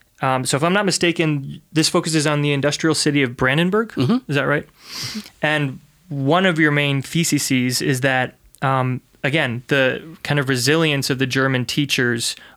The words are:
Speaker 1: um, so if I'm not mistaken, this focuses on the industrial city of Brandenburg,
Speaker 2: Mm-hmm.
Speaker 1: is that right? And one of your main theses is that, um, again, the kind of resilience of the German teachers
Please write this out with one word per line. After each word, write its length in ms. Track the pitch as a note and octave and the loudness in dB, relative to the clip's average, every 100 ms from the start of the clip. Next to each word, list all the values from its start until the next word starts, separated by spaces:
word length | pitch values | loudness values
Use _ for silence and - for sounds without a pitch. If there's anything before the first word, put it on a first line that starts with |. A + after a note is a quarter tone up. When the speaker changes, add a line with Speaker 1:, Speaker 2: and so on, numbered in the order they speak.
| _ - | _ -4
Speaker 1:
um, 240 | C3 C3 B2+ | 0 0 0
so 120 | C#3 | 0
if 60 | |
I'm 100 | E3 | 2
not 120 | G3 G3 | 0 0
mistaken, 760 | - F3 E3+ D#3+ C#3+ C#3 C#3+ _ | 0 0 0 0 -2 -6 -14 _
this 180 | D#3 D#3 | -2 0
focuses 360 | F3+ E3+ D#3 D3+ | 0 0 0 0
on 160 | D3 | 0
the 120 | D3 | 0
industrial 420 | C#3 C#3+ - D#3+ D3+ | 0 0 0 0 2
city 260 | D#3 C#3+ | 2 2
of 160 | B2+ B2 | 0 0
Brandenburg, 520 | C3 C#3+ F3+ G#3 A3+ | 0 2 2 0 -2
Speaker 2:
Mm-hmm. 400 | - C3+ B3 - | -2 0 0 0
Speaker 1:
is 60 | C#3+ | -2
that 120 | C#3 | 0
right? 200 | D3 - _ - - - G#3+ - - | -2 -4 _ -18 -12 -10 -10 -14 -4
And 380 | D3+ D3+ C#3 C3 - _ - | 0 0 -2 -6 -18 _ -10
one 360 | C#3+ C3+ F3 F#3+ | -4 2 2 2
of 120 | D#3+ | 2
your 140 | D#3 | 2
main 300 | D3 C#3+ C#3 | 2 0 -2
theses 760 | - E3 E3 C#3+ - C3 B2 B2+ | -2 -2 0 0 0 0 0 -2
is 200 | D3 B2+ | -2 0
that, 340 | C3+ C3 B2 - _ - | 0 0 -2 -8 _ -4
um, 400 | C3+ C3 B2+ B2+ _ _ | -2 0 0 -4 _ _
again, 400 | C#3 D#3 C3+ A#2 - | -2 0 -2 -4 0
the 340 | C#3+ C3 - D#3+ - | 2 2 0 -10 -12
kind 160 | - D3 | -2 -2
of 80 | C3 | 0
resilience 640 | C3 A#2+ D#3+ D#3+ C#3+ C3 | 0 2 2 2 0 -2
of 100 | C3 | -2
the 80 | C3 | 0
German 380 | C3 C3+ B2+ A#2+ | 0 0 0 -2
teachers 720 | - C#3+ - A#2+ A#2+ - - - | -2 -2 0 0 -2 -4 -8 -14